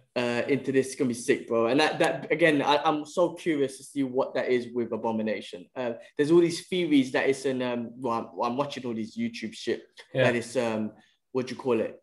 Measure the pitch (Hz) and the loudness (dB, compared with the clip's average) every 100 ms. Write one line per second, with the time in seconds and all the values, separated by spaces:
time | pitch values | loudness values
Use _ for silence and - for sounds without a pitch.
0 | _ - 120 120 120 135 - 135 127 - | _ -4 -2 0 0 0 2 2 2 0
1 | 135 117 - 113 - 113 117 135 156 - | -2 0 0 0 2 2 2 4 2 2
2 | 165 - - 156 165 147 127 147 165 151 | 0 0 -2 2 4 4 4 2 2 0
3 | 147 - 170 165 180 147 135 - - 143 | -2 0 0 0 -2 0 0 -4 -10 -4
4 | 135 123 123 135 120 123 113 120 110 110 | -2 0 -2 0 2 0 0 -4 -4 -2
5 | 117 110 110 98 - 90 90 - 123 117 | -2 -2 -2 -4 -6 -14 -14 -8 -6 -6
6 | - - 147 170 170 165 - 185 170 147 | -6 0 4 6 6 2 -4 -2 4 4
7 | 127 139 131 135 139 127 123 120 113 120 | 4 2 2 0 0 -2 -2 -4 -6 -6
8 | 131 117 110 85 120 123 143 143 127 113 | -4 -4 -4 -4 -2 -2 -4 -4 -6 -6
9 | 107 113 117 117 110 - - 117 - - | -6 -4 -6 -6 -10 -8 -4 -6 -6 -20
10 | - 135 123 120 110 135 117 110 107 - | -6 0 2 2 -2 -2 -2 -2 -4 -8
11 | _ _ _ 131 123 120 135 117 95 - | _ _ _ -6 -6 -4 0 0 0 -6